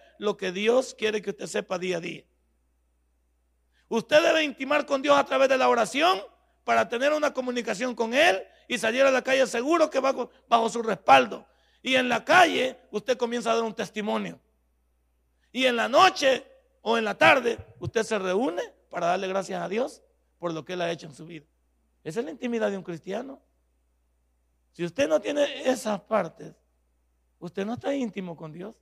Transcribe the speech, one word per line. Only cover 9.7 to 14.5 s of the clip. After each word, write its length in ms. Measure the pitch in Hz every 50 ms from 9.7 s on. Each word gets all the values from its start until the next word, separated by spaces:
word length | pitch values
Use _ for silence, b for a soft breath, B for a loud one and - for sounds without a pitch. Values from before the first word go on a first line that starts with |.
| 330 339 311 302
que 80 | - 269
va 160 | 254 269 262 247 247 240 b b b
bajo 220 | b 240 233 226 226
su 120 | - 233
respaldo. 640 | 226 226 202 - - - 269 269 254 214 196 - - _ _ _ _ _ _ _ -
Y 140 | 240 262
en 120 | 254 254 247
la 160 | 240 226 -
calle 540 | - 302 359 370 320 277 254 254 254 247 - _ _ -
usted 260 | 214 208 - 254 -
comienza 320 | 247 233 233 240 233 233
a 60 | 226
dar 80 | 226 226
un 100 | 226 214
testimonio. 640 | - 208 180 - 220 208 214 220 220 208 180 165 - _ _